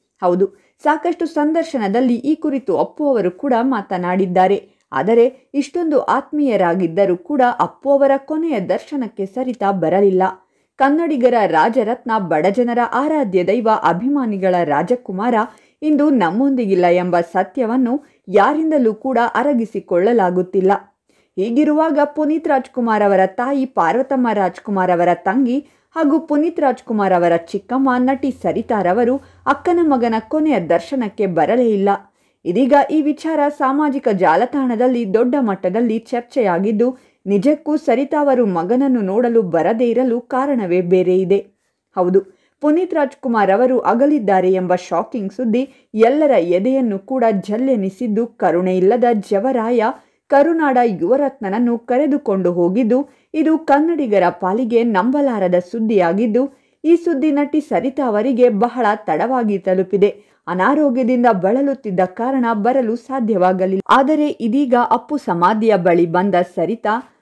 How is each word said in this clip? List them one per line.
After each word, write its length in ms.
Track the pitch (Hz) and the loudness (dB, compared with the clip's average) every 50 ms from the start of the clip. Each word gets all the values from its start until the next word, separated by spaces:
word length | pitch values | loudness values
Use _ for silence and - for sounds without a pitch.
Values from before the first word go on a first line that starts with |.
| _ _ _ - | _ _ _ -4
ಹೌದು, 240 | 190 180 180 185 196 190 - _ _ _ _ _ | -2 0 0 0 -2 -2 -4 _ _ _ _ _
ಸಾಕಷ್ಟು 440 | - 294 311 311 - 349 330 349 339 | -2 -2 0 0 -2 -4 -4 -4 -6
ಸಂದರ್ಶನದಲ್ಲಿ 880 | - - 302 294 302 320 339 320 330 - 254 214 190 196 240 262 247 240 | -6 -4 -2 -2 0 0 -2 -4 -4 -6 -6 -4 -2 0 0 0 0 0
ಈ 200 | 226 - 285 311 | -2 -2 -2 -4
ಕುರಿತು 440 | - - 302 269 262 - - 170 143 | -2 -2 -4 -4 -4 -4 -2 0 0
ಅಪ್ಪು 300 | 160 - - - 302 285 | -2 -2 -4 -4 -2 0
ಅವರು 220 | 262 220 175 180 | 0 0 0 -2
ಕೂಡ 240 | 180 - - 285 254 - | -4 -4 -4 -2 0 0
ಮಾತನಾಡಿದ್ದಾರೆ. 1080 | 226 269 262 208 196 - 196 175 180 175 185 196 196 180 180 185 185 190 202 - - _ _ _ _ - | 0 0 -2 -4 -4 -6 -6 -4 -4 -2 0 0 0 0 2 2 2 2 2 -2 -4 _ _ _ _ -8
ಆದರೆ 580 | 139 135 143 202 233 233 233 262 262 - _ _ - | -4 -4 0 2 4 4 4 2 0 -6 _ _ -6
ಇಷ್ಟೊಂದು 480 | 285 262 - - 349 349 320 294 - | -6 -4 -4 -4 -4 -2 0 0 0
ಆತ್ಮೀಯರಾಗಿದ್ದರೂ 1120 | - - 214 269 277 - - 294 285 269 214 190 185 170 170 190 180 165 160 190 202 185 175 | 0 0 -2 -2 -2 -4 -4 -2 0 0 0 0 0 0 0 0 -2 -2 0 0 0 0 0
ಕೂಡ 260 | 180 - - 294 254 247 247 - - | -4 -4 -6 0 0 0 0 0 -2
ಅಪ್ಪು 300 | - 170 - _ - 269 | -4 -4 -6 _ -2 0
ಅವರ 200 | 285 269 277 277 277 | 2 2 4 2 2
ಕೊನೆಯ 440 | 269 277 - 311 311 330 330 285 208 | 0 -2 -6 -6 -4 -4 -4 -4 -4
ದರ್ಶನಕ್ಕೆ 640 | 180 147 180 - - - 302 277 240 196 - - 190 | -2 -2 -4 -4 -4 -6 -6 -6 -6 -6 -8 -8 -10
ಸರಿತಾ 440 | 190 - 254 262 254 240 - 202 196 | -8 -6 -6 -6 -6 -6 -4 -2 -2
ಬರಲಿಲ್ಲ. 520 | 202 185 165 160 175 196 202 196 185 180 185 - - - _ _ _ _ _ _ _ | -2 0 0 0 2 2 2 2 2 2 0 0 -2 -8 _ _ _ _ _ _ _
ಕನ್ನಡಿಗರ 580 | - - - 285 320 339 302 311 247 240 247 247 226 208 | 0 0 2 2 0 0 -2 -2 2 2 2 2 2 2
ರಾಜರತ್ನ, 640 | 156 156 156 160 233 226 254 214 208 247 - - 240 220 214 | 2 2 2 2 2 2 0 0 -2 -4 -6 -4 -2 -2 -2
ಬಡಜನರ 600 | 190 160 165 156 160 190 - 247 240 240 233 240 233 - | 0 0 0 0 0 0 0 0 -2 0 0 -2 -2 0
ಆರಾಧ್ಯ 540 | - 240 285 302 311 302 269 196 180 185 180 | -2 -2 -2 0 0 -2 -2 0 0 0 0
ದೈವ, 220 | 180 202 247 208 220 220 - | 0 -2 0 0 0 0 0
ಅಭಿಮಾನಿಗಳ 720 | - 160 170 180 233 269 285 285 254 220 208 190 185 185 180 175 170 | 0 -2 -2 0 -2 -2 -2 -2 -2 -4 -4 -2 -2 0 0 0 0
ರಾಜಕುಮಾರ 720 | 151 143 147 170 180 247 247 - - 185 185 220 247 233 214 220 - - - _ _ _ - | 0 0 0 0 0 -2 -4 -4 -10 -8 -4 -2 -2 0 0 -2 -4 -8 -20 _ _ _ -6
ಇಂದು 280 | 302 311 302 269 294 311 | -2 0 2 2 2 2
ನಮ್ಮೊಂದಿಗಿಲ್ಲ 760 | 277 240 180 165 180 226 269 277 269 247 233 196 196 180 175 | 2 2 2 0 0 0 0 0 0 0 0 0 0 2 2
ಎಂಬ 340 | 175 175 180 180 180 175 175 | 2 2 2 0 0 0 -2
ಸತ್ಯವನ್ನು 800 | 170 - - - 294 294 - 285 240 220 233 262 254 233 254 302 - _ _ _ - - | -2 -2 -2 -4 -4 -2 -4 -4 -2 -2 0 0 0 0 -2 -4 -8 _ _ _ -8 0
ಯಾರಿಂದಲೂ 680 | 180 214 196 247 302 311 330 320 311 285 247 220 208 | 2 4 4 4 2 0 0 0 2 2 2 0 0
ಕೂಡ 240 | 214 - 262 262 233 240 - - | -2 -4 -2 0 0 0 0 -2
ಅರಗಿಸಿಕೊಳ್ಳಲಾಗುತ್ತಿಲ್ಲ. 1400 | 214 254 285 285 233 226 - - 196 - - 190 175 185 220 240 226 190 180 180 180 180 180 - 196 180 185 196 190 - _ _ _ _ _ _ _ _ _ - 180 | -2 0 0 0 0 -2 -4 -6 -10 -6 -2 0 0 2 2 2 2 2 2 0 -2 -2 -2 -2 0 2 2 0 0 -4 _ _ _ _ _ _ _ _ _ -8 -6
ಹೀಗಿರುವಾಗ 600 | 190 233 233 277 302 302 294 302 311 320 277 294 294 | -4 -2 0 0 2 2 2 0 0 0 2 0 0
ಪುನೀತ್ 440 | 294 294 302 302 294 311 320 320 320 | -2 -2 -4 -2 -2 -2 -2 -2 0
ರಾಜ್ಕುಮಾರ್ 540 | 285 262 254 - - 254 233 226 220 208 | -2 -2 -2 -4 -6 -4 -2 0 0 2
ಅವರ 180 | 208 202 196 185 190 | 2 2 4 2 2
ತಾಯಿ 400 | 185 190 - 240 269 285 269 262 | 0 -2 -4 -4 -2 -2 -2 -4
ಪಾರ್ವತಮ್ಮ 600 | 262 - 208 170 160 - 240 269 - 277 254 247 226 | -4 -2 0 0 0 0 0 -2 -2 0 0 0 0
ರಾಜ್ಕುಮಾರ್ 580 | 214 208 190 180 180 - - - 202 190 185 180 | 0 0 -2 -2 -4 -8 -8 -4 -2 0 0 0
ಅವರ 180 | 180 170 175 175 175 | 2 2 2 2 0
ತಂಗಿ 520 | 170 - 190 196 269 269 233 247 285 285 _ _ _ _ _ | 0 0 -2 0 0 0 0 -2 -4 -6 _ _ _ _ _
ಹಾಗೂ 280 | - 330 320 277 294 320 | -4 -2 0 0 0 0
ಪುನೀತ್ 420 | 330 - 294 294 311 349 339 - | -2 -2 -2 0 0 -2 -2 -2
ರಾಜ್ಕುಮಾರ್ 520 | 302 262 247 - - - 226 208 202 190 | -2 -2 -2 -2 -6 -6 -4 -2 0 2
ಅವರ 240 | 185 175 175 170 170 | 2 2 2 2 0
ಚಿಕ್ಕಮ್ಮ 540 | 170 170 - - 196 - - 240 269 269 269 247 254 | 0 -2 -6 -10 -10 -8 -4 -2 0 0 0 0 0
ನಟಿ 320 | 247 254 277 262 - 269 | 0 0 -2 -2 -2 -6
ಸರಿತಾರವರು 840 | 247 - - 175 156 202 226 - 240 208 180 175 185 233 247 226 262 269 - - _ _ - | -6 -4 -4 -4 -4 -4 -4 -2 -2 0 0 0 0 2 2 0 0 -2 -6 -12 _ _ -4
ಅಕ್ಕನ 320 | - 285 - - 359 349 349 | -4 -4 -2 0 0 0 2
ಮಗನ 320 | 339 311 277 247 233 233 226 220 220 - | 2 2 2 0 0 0 -2 -4 -4 -4
ಕೊನೆಯ 320 | 302 311 302 311 269 196 | -2 -2 0 0 0 0
ದರ್ಶನಕ್ಕೆ 640 | 170 151 170 175 - - 285 262 233 202 - - 208 | 0 0 -2 -2 -2 -4 -6 -4 -6 -6 -4 -4 -4
ಬರಲೇ 440 | 185 170 160 151 156 226 247 247 226 | -2 0 0 0 2 2 2 2 2
ಇಲ್ಲ. 180 | 214 196 196 202 196 196 - _ _ _ _ _ _ _ - | 0 0 0 0 -2 -2 -6 _ _ _ _ _ _ _ -6
ಇದೀಗ 280 | 165 175 220 277 240 285 285 269 - | -4 0 0 2 4 4 2 2 2
ಈ 120 | - 311 | 0 0
ವಿಚಾರ 380 | 277 302 285 - - 320 320 302 285 294 294 - | 0 0 -2 -4 -4 -4 -2 0 0 -2 -2 -2
ಸಾಮಾಜಿಕ 500 | 294 262 269 285 302 294 254 277 - 240 | -2 0 0 0 0 0 -2 -2 -2 0
ಜಾಲತಾಣದಲ್ಲಿ 1080 | 208 180 180 160 160 180 240 247 - 285 269 247 233 208 247 254 254 240 233 190 185 | 0 2 2 4 4 2 0 0 -2 -2 -2 -2 0 0 0 0 0 -2 -2 0 0
ದೊಡ್ಡ 200 | 220 247 247 262 285 | 0 2 2 0 0
ಮಟ್ಟದಲ್ಲಿ 580 | 254 214 190 185 - 185 180 226 247 226 220 226 | 0 -2 -2 -2 -4 -2 -2 0 0 0 -2 -4
ಚರ್ಚೆಯಾಗಿದ್ದು, 1000 | - - 254 240 240 - - 285 220 190 170 170 190 220 220 202 240 254 254 - _ _ _ _ - | -6 -6 -6 -6 -6 -4 -2 -2 0 0 0 0 0 -2 0 0 0 0 -2 -6 _ _ _ _ -4
ನಿಜಕ್ಕೂ 500 | 190 202 202 185 285 302 302 - 302 302 | -2 0 2 2 2 0 0 -2 -4 -4
ಸರಿತಾ 440 | 302 - 285 226 240 285 269 320 294 | -2 0 0 0 0 0 -2 -2 0
ಅವರು 260 | 294 285 262 254 233 | 0 2 2 2 0
ಮಗನನ್ನು 540 | 202 180 165 170 180 240 254 277 277 254 240 | 0 0 -2 -2 0 0 0 2 0 0 0
ನೋಡಲು 420 | 202 185 196 233 240 240 233 226 | 0 0 0 0 0 2 2 0
ಬರದೇ 480 | 202 175 156 165 156 185 226 226 254 240 | 0 2 0 0 0 0 0 0 0 0
ಇರಲು 300 | 220 240 262 254 226 247 | 2 0 0 0 -2 -4
ಕಾರಣವೇ 600 | 240 - 277 254 269 285 285 233 202 175 175 180 | -4 -4 -4 -2 -2 -2 -2 -2 -2 0 0 0
ಬೇರೆ 400 | 175 175 190 185 180 175 185 185 | 0 2 2 2 2 2 2 0
ಇದೆ. 260 | 190 170 196 196 196 - _ _ _ _ _ _ _ _ - | 2 0 0 -2 -2 -6 _ _ _ _ _ _ _ _ -4
ಹೌದು, 240 | 196 180 180 185 196 190 - _ _ _ _ _ - | -2 0 2 2 0 0 -2 _ _ _ _ _ -4
ಪುನೀತ್ 340 | - 302 302 339 370 349 339 | 0 0 0 0 0 -2 -2
ರಾಜ್ಕುಮಾರ್ 560 | 320 285 262 - - - 262 233 220 202 185 | -2 -2 -2 -4 -8 -6 -2 0 2 2 2
ಅವರು 280 | 190 208 254 254 262 233 | 2 2 2 2 2 0
ಅಗಲಿದ್ದಾರೆ 760 | - 175 214 233 277 294 302 277 208 196 196 190 180 185 | 0 0 2 2 2 2 2 0 0 2 2 2 2 2
ಎಂಬ 220 | 190 185 185 170 180 | 2 0 0 0 -2
ಶಾಕಿಂಗ್ 580 | 180 - - 180 165 - - - 240 196 196 | -2 -2 -4 -4 -4 -4 -4 -6 -8 -8 -6
ಸುದ್ದಿ 560 | - - 254 226 208 247 269 269 - _ _ _ - | -6 -4 -2 0 0 0 -2 -4 -10 _ _ _ 2
ಎಲ್ಲರ 360 | 214 226 233 277 302 311 285 | 2 4 4 4 2 2 4
ಎದೆಯನ್ನು 680 | 254 190 165 175 175 180 202 254 262 269 254 226 196 190 | 4 2 2 2 0 0 2 0 0 0 0 -2 -4 -6
ಕೂಡ 260 | - - 262 262 233 226 214 190 - 202 | -6 -4 -2 0 0 0 0 -2 -4 -4
ಜಲ್ಲೆನಿಸಿದ್ದು, 800 | 208 226 262 269 262 214 190 190 190 - 247 220 202 208 240 | -4 -2 0 0 0 0 -2 -4 -6 -6 -4 -4 -2 -2 -4
ಕರುಣೆ 500 | 233 _ - 214 175 160 175 185 185 185 | -4 _ -2 -2 0 0 0 0 0 0
ಇಲ್ಲದ 280 | 185 180 190 240 247 233 240 226 208 185 - | 2 2 2 2 2 2 2 0 0 -2 -2
ಜವರಾಯ 520 | 208 196 208 262 262 240 214 233 247 233 214 240 - - _ _ _ _ _ | -4 -2 -2 -2 -2 -2 -2 0 0 0 0 -2 -4 -8 _ _ _ _ _
ಕರುನಾಡ 520 | - 285 277 285 320 330 330 302 285 262 247 247 | 0 2 4 4 4 2 0 0 2 2 2 2
ಯುವರತ್ನನನ್ನು 920 | 233 190 156 165 185 254 277 294 262 269 - 214 190 196 226 247 240 233 226 | 0 0 -2 0 0 0 2 0 -2 -4 -6 -6 -4 -2 0 0 0 -2 -4
ಕರೆದುಕೊಂಡು 720 | 233 - 247 254 302 277 285 285 - 226 196 190 180 175 | -4 -2 0 0 0 0 0 -2 -2 -2 -2 0 0 0
ಹೋಗಿದ್ದು, 640 | 175 180 175 175 185 240 262 208 247 262 285 - _ _ _ _ - | 0 0 0 0 0 0 0 2 0 0 -2 -4 _ _ _ _ -4
ಇದು 240 | 311 285 311 320 311 | -2 0 2 0 0
ಕನ್ನಡಿಗರ 640 | 320 - 277 285 311 339 339 285 285 220 202 196 180 170 | 0 0 2 2 2 0 -2 -2 -2 0 2 2 2 0
ಪಾಲಿಗೆ 540 | 170 - 196 180 196 233 262 214 240 226 | -2 -2 -4 -4 -2 -2 -2 0 0 0
ನಂಬಲಾರದ 720 | 240 240 214 185 196 247 262 294 285 269 233 208 190 180 180 175 180 - | 2 2 0 0 0 0 0 0 0 0 -2 0 0 0 0 0 -2 -2
ಸುದ್ದಿಯಾಗಿದ್ದು, 880 | - 233 220 214 226 196 175 170 175 196 240 226 202 240 269 269 - _ _ _ _ _ - | -6 -4 -2 0 2 2 2 2 0 0 0 0 0 0 -2 -2 -6 _ _ _ _ _ 2
ಈ 120 | 311 339 | 2 2
ಸುದ್ದಿ 340 | 339 339 349 320 269 277 311 | 2 2 0 -2 0 0 0
ನಟಿ 300 | 285 285 294 285 - 311 | 0 0 -2 0 -2 -4
ಸರಿತಾ 460 | 294 - 226 170 185 269 262 302 277 | -2 0 -2 -2 -2 -2 -4 -2 -2
ಅವರಿಗೆ 420 | 240 208 208 214 269 254 220 247 247 | -2 0 0 0 0 2 2 2 2
ಬಹಳ 380 | 214 190 233 240 233 254 233 208 214 | 2 0 -2 -2 -2 -2 -2 -2 -2
ತಡವಾಗಿ 640 | 220 - - 156 151 196 240 262 247 233 208 202 185 | -2 -4 -4 -2 -2 -2 -2 -2 -2 -2 -2 -2 -2
ತಲುಪಿದೆ. 640 | - 190 185 185 185 185 208 190 196 202 - - - _ _ _ - | -2 -2 -2 -2 -2 -2 0 0 0 0 0 -6 -18 _ _ _ -10
ಅನಾರೋಗ್ಯದಿಂದ 800 | 160 175 185 185 233 285 302 302 285 233 262 254 226 254 240 240 240 | -6 -2 0 0 2 2 2 0 0 0 0 0 0 0 2 2 2
ಬಳಲುತ್ತಿದ್ದ 680 | 220 180 170 190 226 269 285 277 269 - - 214 185 190 185 | 2 2 0 0 0 0 0 -2 -4 -6 -6 -6 -2 -2 -2
ಕಾರಣ 420 | 185 - - 226 254 269 262 240 226 | -2 -2 -6 -4 -2 -2 -2 -2 -2
ಬರಲು 440 | 233 208 196 240 254 262 247 214 226 | -2 -2 0 0 0 0 0 -2 -4
ಸಾಧ್ಯವಾಗಲಿಲ್ಲ. 840 | 240 - - 262 269 226 208 220 185 180 185 185 180 185 190 190 190 - - | -6 -8 -8 -6 -4 -2 -2 0 2 2 2 2 0 -2 -2 -4 -4 0 2
ಆದರೆ 400 | 202 254 277 302 311 294 302 294 - - | 2 2 4 2 2 0 0 -2 -2 -4
ಇದೀಗ 340 | 233 226 220 277 294 247 247 240 240 - | -4 -2 0 0 0 2 0 0 2 0
ಅಪ್ಪು 260 | - - - - 302 | 0 -2 -2 -4 -6
ಸಮಾಧಿಯ 600 | 277 - - 175 170 175 185 226 214 226 220 208 | -6 -4 -4 -2 0 2 0 2 2 2 2 2
ಬಳಿ 300 | 185 170 185 170 175 170 | 2 4 2 2 2 2
ಬಂದ 280 | 165 160 175 190 202 180 | 2 0 0 0 2 0
ಸರಿತಾ 800 | 175 180 180 - 190 165 165 165 - - 208 214 240 - _ _ _ | 0 0 -2 -4 -4 -4 -4 -4 -4 -4 -4 -4 -4 -6 _ _ _